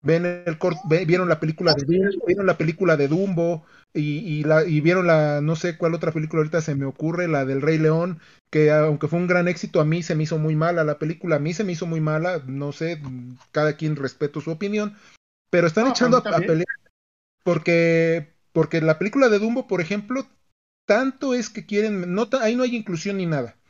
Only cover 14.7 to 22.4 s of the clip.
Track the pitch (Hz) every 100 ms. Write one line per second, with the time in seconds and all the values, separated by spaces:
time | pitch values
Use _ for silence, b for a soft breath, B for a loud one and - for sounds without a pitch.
14.7 | 214 208 b b _ _ _ _ 175 165
15.7 | 208 254 247 247 247 214 165 180 160 -
16.7 | - _ _ _ _ _ _ 180 175 175
17.7 | 170 165 165 165 165 151 _ _ 160 160
18.7 | 165 160 156 196 277 247 202 220 247 -
19.7 | 180 165 208 208 254 - _ _ _ _
20.7 | _ - 214 269 - 277 247 220 208 -
21.7 | 208 220 196 180 190 240 262